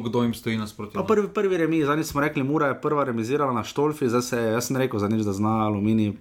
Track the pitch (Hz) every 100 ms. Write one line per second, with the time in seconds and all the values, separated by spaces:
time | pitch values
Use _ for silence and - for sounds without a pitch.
0 | 113 120 120 113 - 110 107 - 104 196
1 | 190 214 196 - 196 185 160 165 143 151
2 | 156 143 147 147 135 151 165 123 151 147
3 | 135 117 113 147 139 120 104 - 151 151
4 | 131 117 123 120 113 113 120 131 127 107
5 | 101 110 104 98 107 110 107 104 104 110
6 | 107 95